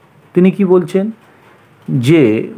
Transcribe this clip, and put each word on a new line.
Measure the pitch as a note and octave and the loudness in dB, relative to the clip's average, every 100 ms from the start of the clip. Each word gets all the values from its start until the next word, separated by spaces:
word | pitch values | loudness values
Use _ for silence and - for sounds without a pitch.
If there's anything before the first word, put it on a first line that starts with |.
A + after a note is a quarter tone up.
| _ _ _ | _ _ _
তিনি | F3+ F#3 | 0 0
কি | F#3+ | 0
বলছেন | F#3+ F#3 D#3+ F#3+ G#3 A3 _ _ _ _ _ _ - | 0 0 0 -4 -6 -10 _ _ _ _ _ _ -6
যে | D3 A#2+ E3 A#2+ A2 - | -2 2 4 4 0 -6